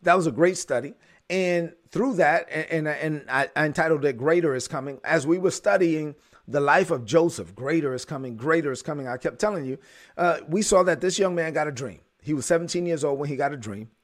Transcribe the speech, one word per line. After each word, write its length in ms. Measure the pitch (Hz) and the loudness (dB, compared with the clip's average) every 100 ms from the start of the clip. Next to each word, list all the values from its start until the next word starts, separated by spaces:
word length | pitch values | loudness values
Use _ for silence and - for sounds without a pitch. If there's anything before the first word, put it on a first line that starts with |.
that 140 | 175 180 | 4 4
was 100 | 160 | 4
a 60 | |
great 240 | 117 175 185 | 4 2 2
study. 380 | - 127 131 - _ _ _ | -2 -2 -4 -14 _ _ _
And 440 | 180 180 175 170 - _ | -2 0 0 -2 -8 _
through 240 | - 254 | -2 0
that, 340 | 226 151 160 - | 2 4 2 -2
and, 380 | 147 156 160 151 | -6 -2 -2 -2
and, 0 | |
and 420 | 143 156 151 135 | -4 -4 -6 -2
I, 200 | 131 139 | -2 0
I 120 | - 151 | 0 -2
entitled 360 | 147 160 156 143 | 2 2 2 0
it 100 | 123 | 0
Greater 380 | 139 175 165 | 2 2 2
Is 120 | 131 - | -2 -4
Coming, 320 | 156 135 139 | -8 -8 -10
as 220 | - 160 139 | -2 -2 2
we 100 | 175 | 2
were 140 | 185 | 2
studying 640 | - - 202 175 156 151 139 _ - - | 0 0 2 2 2 -4 -10 _ -20 -6
the 140 | 127 | 0
life 300 | 143 160 185 | 4 4 4
of 140 | 156 | -2
Joseph, 500 | 110 160 170 - 87 | 2 4 4 0 -12
"Greater 380 | 95 127 165 147 | -8 -2 -2 0
is 140 | 127 - | -4 -6
coming, 280 | 147 131 | -10 -10
greater 380 | 113 131 165 147 | -8 0 0 0
is 80 | 127 | -4
coming," 260 | - 147 131 | -6 -8 -6
I 120 | 120 | -6
kept 200 | 160 127 | -6 -2
telling 280 | 214 196 131 | -2 -2 -6
you, 120 | 135 - - - - | -10 -12 -20 -20 -2
uh, 220 | 175 165 - | 0 0 -2
we 140 | 175 | -2
saw 200 | 208 196 | 4 4
that 180 | 180 160 | 4 2
this 160 | 180 175 | 0 0
young 160 | 190 | 0
man 180 | 175 160 | 0 -2
got 160 | 156 151 | -2 -2
a 40 | |
dream. 280 | 131 131 90 _ _ | -4 -10 -12 _ _
He 100 | - | -6
was 140 | 147 120 | -4 2
seventeen 400 | - 170 180 175 | 0 2 -4 -2
years 180 | 165 | -2
old 140 | 147 139 | 0 -2
when 100 | 147 | -4
he 80 | 135 | -4
got 160 | 143 | -4
a 60 | 143 | -4
dream. 320 | 110 101 110 _ | -10 -12 -14 _